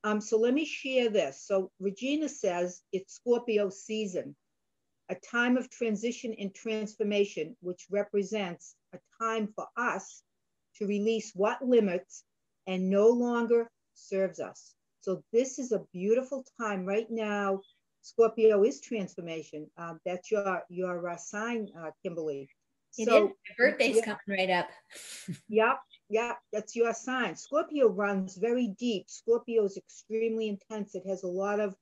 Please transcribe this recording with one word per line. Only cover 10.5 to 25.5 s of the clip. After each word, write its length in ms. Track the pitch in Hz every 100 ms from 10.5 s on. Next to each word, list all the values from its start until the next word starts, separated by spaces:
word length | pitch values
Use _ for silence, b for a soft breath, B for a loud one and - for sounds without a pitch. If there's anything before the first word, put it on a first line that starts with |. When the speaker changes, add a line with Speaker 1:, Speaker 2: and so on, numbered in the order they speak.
| _ _ -
Speaker 1:
to 100 | 202
release 440 | 208 208 226 -
what 320 | 180 208 247 254
limits 580 | 240 202 180 - - _ _ _ _ -
and 220 | 185 185
no 200 | 196 220
longer 600 | 240 240 240 226 233 233 _ _
serves 460 | - - 196 190 -
us. 360 | 104 - - _ _ _
So 220 | - 175 _
this 280 | 226 269 262
is 120 | 247
a 140 | 202 165
beautiful 540 | 180 190 233 254 269 262 -
time 260 | 220 196 185
right 240 | 202 226
now. 520 | 226 214 208 196 196 - _ _ _
Scorpio 600 | - - 226 220 220 208
is 180 | 214 294
transformation. 880 | - 226 185 - 170 165 151 156 151 -
Um, 220 | 170 160 185
that's 240 | 180 -
your, 340 | 214 196 175 -
your, 380 | 175 185 175 175
uh, 80 | 170
sign, 520 | - 208 226 233 208 165
uh, 120 | 156 -
Kimberly. 460 | - 170 156 139 139 _ _ _ _ -
Speaker 2:
It 80 | 220
Speaker 1:
So, 100 | 220
Speaker 2:
is. 140 | 202
My 260 | - - -
birthday's 380 | 262 - 226 220
Speaker 1:
yeah. 60 |
Speaker 2:
coming 360 | 220 202 - 196
right 100 | 185
up. 200 | 180 -
<laughs> 720 | - _ - - - - -
Speaker 1:
Yep, 320 | _